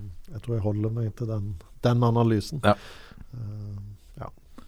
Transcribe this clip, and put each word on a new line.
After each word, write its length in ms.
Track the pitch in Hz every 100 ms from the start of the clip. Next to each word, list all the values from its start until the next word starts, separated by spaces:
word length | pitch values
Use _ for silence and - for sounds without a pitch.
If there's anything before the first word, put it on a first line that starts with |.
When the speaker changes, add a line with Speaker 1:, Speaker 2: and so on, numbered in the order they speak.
| 104 87 -
Speaker 1:
jeg 100 | 104
tror 160 | 117 117
jeg 60 | 104
holder 240 | 104 110
meg 220 | 113 110 -
til 100 | 113
den, 280 | 110 101 85 - -
den 200 | 123 120
analysen. 560 | 120 117 113 107 - -
Speaker 2:
Ja. 120 | 104 104 - - - - -
Speaker 1:
Eh, 460 | 120 104 104 101 101 101 101 - -
ja. 80 | - - - -